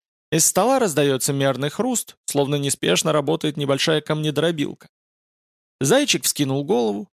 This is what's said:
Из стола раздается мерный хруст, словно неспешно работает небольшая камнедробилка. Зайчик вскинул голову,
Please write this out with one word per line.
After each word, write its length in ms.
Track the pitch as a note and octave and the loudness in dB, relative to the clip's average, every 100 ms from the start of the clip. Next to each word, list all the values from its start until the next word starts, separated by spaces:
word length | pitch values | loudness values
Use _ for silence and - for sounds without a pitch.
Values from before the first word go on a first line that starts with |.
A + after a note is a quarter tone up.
| _ _ - | _ _ -4
Из 140 | D#3+ | 0
стола 340 | - - G#3+ C4+ | 2 2 2 2
раздается 540 | A3+ C#3+ C#3+ C3 - | 2 2 2 2 0
мерный 380 | C#3 C#3 B2 C#3+ | 0 0 0 -4
хруст, 460 | - A#3+ B3 - - - | -4 -2 -2 -6 -14 -4
словно 300 | C#3+ C#3 C#3+ | 0 0 0
неспешно 560 | C#3 - - F3 E3+ | -2 -2 0 0 2
работает 440 | D3+ C#3+ D#3+ D#3 D3+ | 0 0 -2 -2 -4
небольшая 440 | C#3 C#3 - D#3 | -2 0 0 0
камнедробилка. 880 | D3 D#3 D3+ C#3+ D#3+ E3 C#3+ - - _ _ _ _ _ _ _ _ - | 0 -4 -2 0 -2 -2 -6 -8 -18 _ _ _ _ _ _ _ _ -4
Зайчик 440 | C3+ B3 D4 - | 2 2 4 0
вскинул 400 | - - C#3 C3+ | -2 -2 -2 -2
голову, 440 | C#3+ A3+ A3+ G3+ G#3 | -2 -2 -2 -4 -10